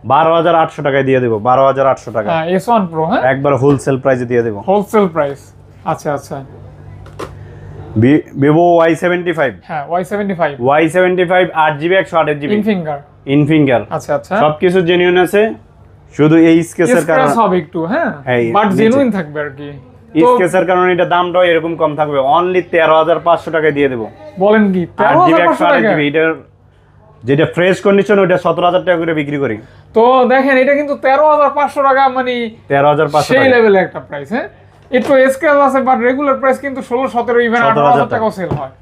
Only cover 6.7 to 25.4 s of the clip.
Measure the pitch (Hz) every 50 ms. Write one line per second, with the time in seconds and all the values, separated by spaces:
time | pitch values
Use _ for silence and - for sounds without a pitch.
6.7 | - - - - - - - - - - - - - - - - - - - -
7.7 | - - - - - 110 113 127 151 143 - - - - 135 147 151 160 175 175
8.7 | 175 170 165 170 165 - 180 175 180 180 175 180 165 160 147 127 101 87 - -
9.7 | 170 151 139 147 165 180 180 - 208 202 208 196 190 160 170 151 143 127 120 131
10.7 | 143 151 165 156 147 180 185 180 180 180 180 170 185 180 185 170 160 160 156 156
11.7 | 151 139 151 170 185 190 175 - 180 165 156 151 151 143 160 - 208 214 196 220
12.7 | 208 185 165 151 147 139 - - - - - 143 135 147 147 147 160 156 147 135
13.7 | 123 113 104 110 170 151 - - 147 143 - - 180 208 143 156 151 - 196 180
14.7 | 175 190 175 165 180 180 180 180 180 180 180 170 - 208 214 220 220 - - -
15.7 | _ - - - - - - - - - 147 151 156 165 160 165 165 165 165 -
16.7 | - - 175 156 254 175 147 160 160 262 - 143 - 226 220 196 185 180 156 -
17.7 | - 170 165 165 220 320 339 240 160 143 127 131 127 120 120 113 170 202 220 202
18.7 | 196 - 220 220 240 277 277 247 196 190 165 147 147 151 147 147 135 139 147 143
19.7 | 143 135 - - - - - - - 151 240 247 254 240 185 170 156 185 175 170
20.7 | 185 180 180 180 180 175 175 156 175 175 180 180 170 180 180 175 165 165 156 165
21.7 | 170 160 165 156 147 143 156 147 147 139 131 135 147 170 175 180 185 185 175 -
22.7 | - 165 160 156 156 160 160 165 165 156 156 170 170 170 - 170 156 160 156 156
23.7 | 147 143 143 135 127 117 110 - - - - - - 185 185 208 214 220 208 196
24.7 | 185 185 170 - - - 208 214 277 320 359 339 330 330